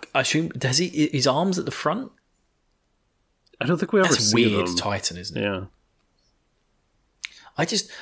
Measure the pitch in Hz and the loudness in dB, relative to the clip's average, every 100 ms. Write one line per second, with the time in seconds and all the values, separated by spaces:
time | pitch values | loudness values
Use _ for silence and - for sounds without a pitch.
0 | - 135 123 156 165 135 131 131 175 151 | -4 -2 0 0 -2 -2 -2 0 0 0
1 | 151 143 135 135 190 185 - - 147 190 | 0 2 2 2 2 0 -4 -4 -2 -2
2 | 269 _ _ _ _ _ _ _ _ _ | -6 _ _ _ _ _ _ _ _ _
3 | _ _ _ _ _ - 131 160 196 214 | _ _ _ _ _ -8 -2 0 2 4
4 | 185 131 107 117 117 101 90 87 104 98 | 4 4 4 4 4 4 0 -2 -2 -2
5 | - 87 95 - 104 95 95 _ _ _ | -4 -8 -10 -4 -4 -4 -8 _ _ _
6 | _ _ _ _ _ _ _ _ _ _ | _ _ _ _ _ _ _ _ _ _
7 | _ _ - - - - 170 214 - - | _ _ -18 -18 -16 -6 -2 -2 -4 -10